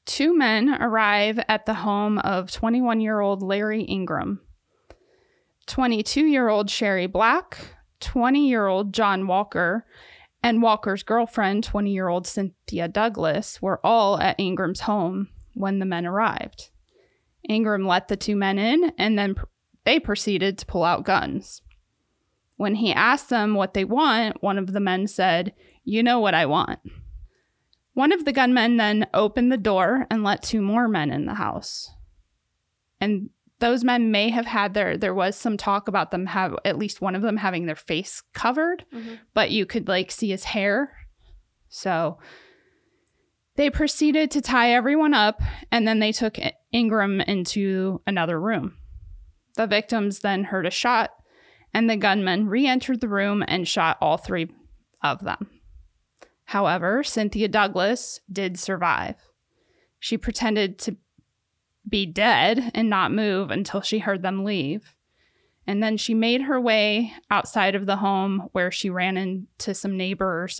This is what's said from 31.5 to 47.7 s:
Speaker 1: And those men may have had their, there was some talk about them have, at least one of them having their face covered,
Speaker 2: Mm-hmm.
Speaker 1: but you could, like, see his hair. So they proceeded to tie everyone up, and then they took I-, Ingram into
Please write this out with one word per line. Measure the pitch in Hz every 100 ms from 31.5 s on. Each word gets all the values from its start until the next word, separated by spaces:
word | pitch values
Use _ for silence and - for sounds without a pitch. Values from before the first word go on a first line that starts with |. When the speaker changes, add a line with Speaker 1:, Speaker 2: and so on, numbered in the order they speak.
| - - - - - - _ _ _ _ _ _ _ _ -
Speaker 1:
And | 202 202 208 _ _ -
those | 240 247
men | 247 240 226
may | 208 220
have | 233 233
had | 226 202
their, | 202 185 185
there | 202
was | 185 185 202
some | 233 208
talk | 208 202 208
about | 190 156
them | 180 185
have, | 185 185 -
at | 196 -
least | 208 -
one | 190 185
of |
them | 220 214
having | 190 175 170
their | 156
face | - 165 196 - -
covered, | - 233 269 339 359 -
Speaker 2:
Mm-hmm. | 240 226 226 _
Speaker 1:
but | 214 -
you | 214 185
could, | 233 202
like, | 185 -
see | - 214
his | 190 -
hair. | 214 202 214 285 - - _ _ - _ _ _
So | - 190 165 160 180 - - - _ _ _ _ _ _ _ _ _ _ -
they | 285
proceeded | 277 302 - 302 302 302
to | 294
tie | 233 247 240
everyone | 247 240 302 302
up, | 254 208 - - - -
and | 233 220
then | 220
they | 214
took | 214 220 -
I-, | - - _
Ingram | 240 226 220 196 196
into | - 196 175 208 196